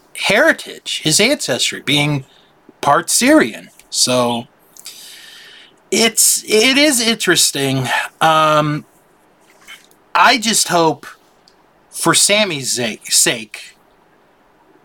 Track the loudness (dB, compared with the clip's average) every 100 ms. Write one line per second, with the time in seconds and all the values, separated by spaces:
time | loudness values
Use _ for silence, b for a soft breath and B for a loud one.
0 | _ -8 0 2 2 0 -6 -16 -10 -4
1 | -2 2 2 0 -4 -4 -4 -6 -2 0
2 | 0 -2 -6 b b b -20 _ 0 0
3 | 0 0 4 4 2 -4 -18 -20 _ -4
4 | 0 0 0 -2 -8 _ _ -20 B B
5 | B B B B B B B B _ 0
6 | 0 2 0 0 0 2 4 4 2 2
7 | -2 -2 0 2 0 0 -2 -2 -2 B
8 | B -2 2 4 2 2 0 -4 -10 _
9 | _ _ _ _ _ _ B B B _
10 | _ 2 4 4 0 -2 0 2 2 -2
11 | -12 -20 _ _ _ _ _ _ _ -6
12 | -2 0 2 2 0 -4 -6 -4 -4 -6
13 | -2 0 0 -2 -8 -18 -20 _ _ _
14 | _ _ _ _ _ _ _ _